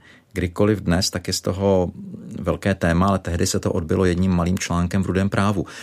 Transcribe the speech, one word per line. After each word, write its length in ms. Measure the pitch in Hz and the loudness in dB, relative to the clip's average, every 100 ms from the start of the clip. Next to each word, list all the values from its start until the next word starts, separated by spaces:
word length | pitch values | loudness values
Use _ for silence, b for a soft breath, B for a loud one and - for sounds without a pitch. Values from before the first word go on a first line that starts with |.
| B B B | B B B
kdykoliv 480 | - 87 - 104 107 | -4 -2 2 2 2
dnes, 280 | 90 85 - | 2 0 0
tak 180 | 87 - | -4 -6
je 60 | |
z 80 | - | -4
toho 500 | 101 92 101 95 85 - - - - - | -4 0 2 4 2 -4 -14 -14 -12 -6
velké 360 | 85 80 101 95 | -4 -2 0 0
téma, 320 | 87 85 98 | 2 4 4
ale 120 | 95 | 2
tehdy 280 | 87 85 95 | 0 -2 0
se 120 | 98 | 0
to 120 | 101 | -2
odbylo 340 | 92 80 95 92 | -2 0 2 2
jedním 260 | 87 95 | 2 2
malým 260 | 87 85 95 | 2 0 -2
článkem 440 | - 87 87 101 | -2 -2 0 0
v 20 | 90 | 0
Rudém 240 | 90 98 | 0 0
právu. 360 | - 101 98 - B | 0 0 0 -4 B